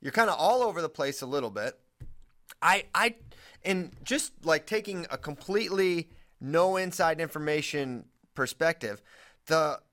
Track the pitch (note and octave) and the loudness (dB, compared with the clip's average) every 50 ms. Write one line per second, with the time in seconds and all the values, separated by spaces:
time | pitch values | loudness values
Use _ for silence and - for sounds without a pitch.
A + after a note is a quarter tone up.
0 | - - - A3+ A3+ G#3 D#3+ - D#3+ G3 B3 B3+ B3 G#3+ E3+ E3+ E3 D#3 - - | -10 -2 2 2 2 4 2 2 4 4 4 4 2 0 -2 -2 -4 -4 -4 -4
1 | C#3 C#3 C#3 - C3+ B2+ C#3+ C#3+ B2 A2 G2 G#2 G#2+ C3 - _ _ _ _ - | -4 -4 -4 -6 -6 -4 -2 -2 -2 -4 -4 -4 -6 -6 -6 _ _ _ _ -18
2 | - - - - - - _ _ _ - - - D#3 E3+ F#3+ G3+ - - - F#3 | -16 -16 -16 -16 -18 -20 _ _ _ -20 -4 2 4 4 4 4 2 0 2 2
3 | A3 A#3 A3+ - - - - - - - - - - F#3+ F#3+ F#3 F3 - - - | 2 2 0 -4 -14 -20 -20 -20 -20 -20 -16 -6 -2 -2 0 0 -2 -6 -10 -12
4 | - - B3+ D4 - - - - - E3 D#3 D3+ - - G#3+ A3 G#3+ G#3 F#3+ F3 | -6 -2 -2 -2 -2 -4 -10 -4 0 2 2 2 2 0 -4 -4 -4 -4 -6 -8
5 | E3 - C3+ - - D#3 C#3+ - - - G3 G#3+ A3+ F3 F#3+ G3 F#3+ F#3 F3 E3+ | -8 -8 -8 -8 -8 -10 -10 -10 -4 -2 0 0 0 0 0 2 2 2 2 0
6 | D#3+ - - - - _ _ - B2+ C3+ D3+ E3+ F3+ F#3+ F#3+ F#3 F#3 F3+ - - | -4 -6 -12 -20 -20 _ _ -12 -6 0 2 4 4 4 2 0 -2 -2 0 0
7 | F3 E3 D#3+ D#3 E3 D3+ - D#3 D3+ D3+ D3+ D3+ C#3+ - - D3 C#3 C3 B2 A2+ | 2 2 2 0 -4 -6 -6 -4 -2 -2 0 0 -2 -2 -4 -4 -4 -4 -6 -10
8 | - - _ _ _ _ - C3 B2+ A#2+ - - D#3+ E3 D#3+ - B2 G#2+ G#2 - | -12 -16 _ _ _ _ -4 -4 -4 -2 -2 0 0 0 0 -2 -4 -8 -8 -10
9 | _ _ - - - - _ _ _ - D#3+ D#3+ D#3 D3+ C3 - - _ | _ _ -20 -20 -20 -20 _ _ _ 2 2 4 4 2 -2 -4 -10 _